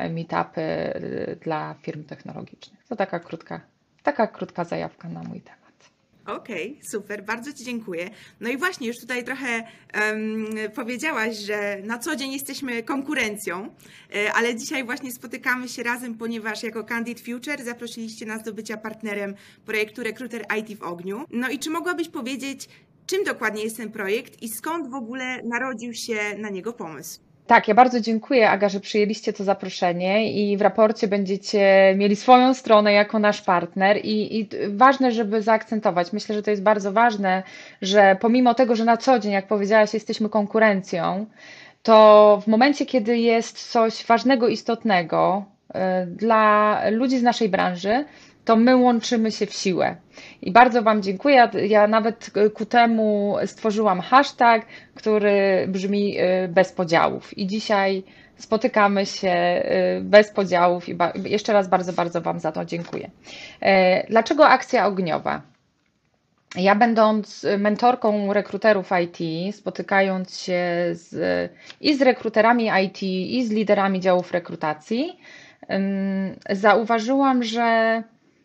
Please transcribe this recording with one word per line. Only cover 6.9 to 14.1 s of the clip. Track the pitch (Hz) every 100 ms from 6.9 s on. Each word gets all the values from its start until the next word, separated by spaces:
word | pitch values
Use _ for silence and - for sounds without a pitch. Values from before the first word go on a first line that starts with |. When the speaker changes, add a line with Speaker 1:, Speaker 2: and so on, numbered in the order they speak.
Speaker 2:
super, | 214 202 208
bardzo | 202 226 277
Ci | 277
dziękuję. | 240 240 214 170 180 - - _
No | 226
i | 262
właśnie, | 359 359 226
już | 233
tutaj | 233 247
trochę, | 247 262 262 226 226 - _
em, | - 214 214 214 220 214 220 214 240
powiedziałaś, | 233 247 311 262 220 214
że | 202 208 202 196
na | 208 240
co | 330 277
dzień | 269
jesteśmy | 269 - 262 269 233
konkurencją, | 226 277 277 294 220 208 - 175 254 - - - _